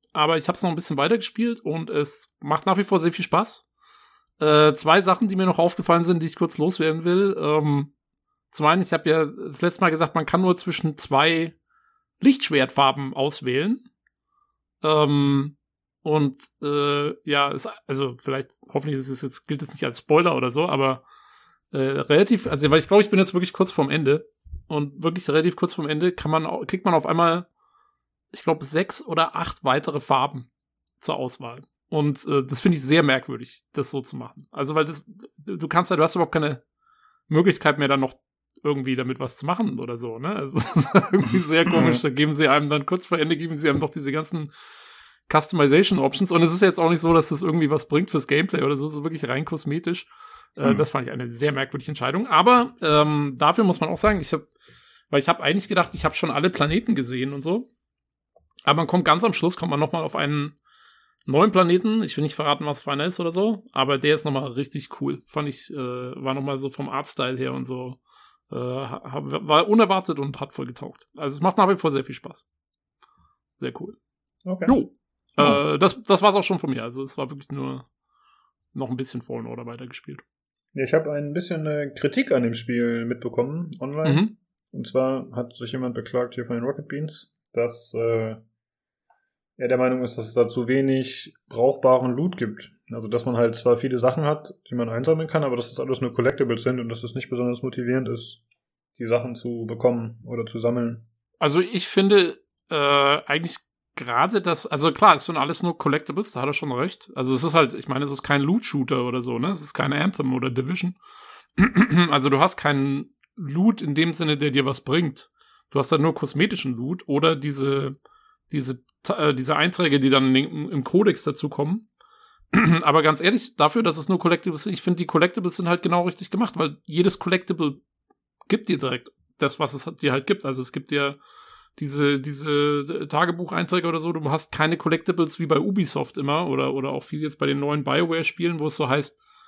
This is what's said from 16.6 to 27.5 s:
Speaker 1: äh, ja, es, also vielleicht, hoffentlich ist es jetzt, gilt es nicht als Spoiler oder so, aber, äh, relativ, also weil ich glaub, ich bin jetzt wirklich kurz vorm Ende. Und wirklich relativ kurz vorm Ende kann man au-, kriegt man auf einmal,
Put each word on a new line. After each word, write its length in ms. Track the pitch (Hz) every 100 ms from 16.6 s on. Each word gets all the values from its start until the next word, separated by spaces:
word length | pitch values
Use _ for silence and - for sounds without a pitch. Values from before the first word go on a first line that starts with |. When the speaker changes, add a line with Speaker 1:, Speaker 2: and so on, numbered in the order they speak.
Speaker 1:
äh, 520 | 147 147 143 143 147 - 151
ja, 220 | 143 143
es, 160 | - 233 - -
also 280 | 135 135 120
vielleicht, 320 | - 135 131 _ -
hoffentlich 280 | 143 147 135
ist 120 | 131
es 120 | 131
jetzt, 260 | 135 - -
gilt 140 | 143
es 120 | 139
nicht 100 | -
als 160 | 139 120
Spoiler 360 | - 156 175 131
oder 160 | 123
so, 140 | 135 175
aber, 360 | 143 135 127 _ - _ _ _ _ _
äh, 60 | 135
relativ, 680 | 135 143 - 147 196 214 -
also 220 | 139 143
weil 80 | 156
ich 80 | -
glaub, 140 | 202
ich 80 | 208
bin 100 | 190
jetzt 140 | 190
wirklich 200 | 180 180
kurz 180 | - 185
vorm 180 | - 139
Ende. 380 | 156 139 156 - _ - - -
Und 360 | 151 143 143
wirklich 240 | 165 180 -
relativ 260 | 151 175 175
kurz 180 | 175
vorm 160 | - 151
Ende 220 | 151 180
kann 180 | 180 156
man 140 | 160 156
au-, 180 | - -
kriegt 200 | 185 190
man 80 |
auf 120 | 160 -
einmal, 400 | 165 170 170 180